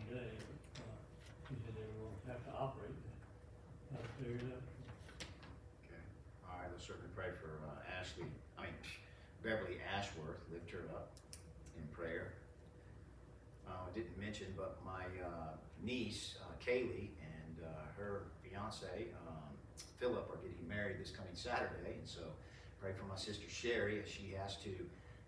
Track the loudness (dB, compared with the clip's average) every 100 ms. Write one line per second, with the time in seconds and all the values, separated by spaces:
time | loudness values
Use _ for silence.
0 | 0 0 0 -2 -4 -6 -6 -6 -4 -4
1 | -6 -10 -10 -8 -2 0 0 0 0 -2
2 | -2 -2 -2 -2 0 2 2 2 -2 -2
3 | -4 -6 -10 -10 -10 -10 -10 -10 -4 -2
4 | 0 0 2 2 2 0 -4 -6 -6 -6
5 | -8 -6 -6 -6 -8 -8 -10 -12 -10 -8
6 | -8 -8 -10 -10 -4 -2 -2 -2 -2 -4
7 | -2 0 2 0 -2 -2 -2 -2 -2 0
8 | 0 0 -2 -2 -6 -4 -2 -2 -4 -6
9 | -8 -12 -12 0 6 6 6 2 4 4
10 | 4 2 -2 -2 -4 -4 -2 -2 -2 -2
11 | -4 -8 -10 -10 -8 -10 -8 -4 -4 0
12 | 2 2 0 -4 -10 -12 -12 -12 -12 -10
13 | -10 -12 -12 -12 -12 -10 -4 -2 0 2
14 | 2 0 0 2 0 2 0 0 -2 0
15 | 0 0 0 0 0 -2 -6 -2 4 4
16 | 4 2 -2 -4 -4 2 8 8 8 4
17 | -2 -4 -6 -4 -4 -4 -2 -2 -4 -2
18 | 2 2 0 -6 -4 0 0 0 0 0
19 | 0 -2 -4 -4 -4 -6 -8 -8 -8 4
20 | 6 6 4 0 -2 -2 2 4 4 4
21 | 0 -2 -2 0 4 6 6 4 0 0
22 | -2 -2 -4 -4 -8 -10 -10 -2 0 2
23 | 0 0 2 0 0 4 8 8 8 6
24 | 2 -2 0 2 2 0 0 0 -2 -4
25 | -10 -10